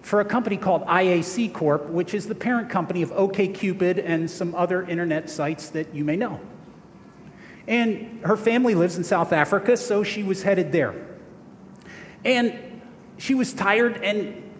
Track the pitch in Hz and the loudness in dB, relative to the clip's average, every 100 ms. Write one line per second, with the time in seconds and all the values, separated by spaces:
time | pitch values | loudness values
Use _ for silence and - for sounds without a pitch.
0 | - 208 208 240 226 196 190 165 - 175 | 2 2 2 0 0 -2 2 0 4 4
1 | 185 175 - - 220 - 151 151 147 165 | 4 2 0 -2 -2 0 2 2 0 -4
2 | 180 208 185 220 233 240 220 190 160 175 | -2 -4 -6 -6 -2 -2 0 -2 -2 -2
3 | 160 - 196 196 190 190 196 175 180 185 | -2 2 0 2 -2 0 -4 2 2 2
4 | - 165 165 - 175 170 175 185 180 170 | 0 0 -2 -4 -6 -2 0 0 -2 -4
5 | 170 156 160 - 151 160 - 156 156 147 | 0 -2 -4 -4 -4 -4 -6 -6 -6 -4
6 | 147 170 233 147 - - - - - - | -2 0 -2 -6 -12 -18 -20 -20 -20 -20
7 | - - - - - - - 240 226 202 | -20 -20 -20 -20 -20 -16 -2 2 2 0
8 | - - 165 214 220 233 247 185 175 170 | -6 -6 0 2 4 4 4 4 2 0
9 | 170 185 170 160 147 196 196 240 - 202 | 0 0 2 2 4 2 4 2 2 0
10 | 208 214 196 185 202 185 160 160 120 95 | 0 -2 -2 0 2 2 2 2 0 -2
11 | - - - - - - - - - - | -14 -18 -20 -20 -20 -20 -20 -20 -20 -20
12 | - - 226 247 233 - - - - - | -20 -4 2 2 2 -2 -14 -16 -18 -20
13 | - - - 262 240 - 196 214 240 220 | -20 -12 -2 0 0 0 2 4 4 2
14 | 196 208 180 - - | -2 -2 -4 -8 -16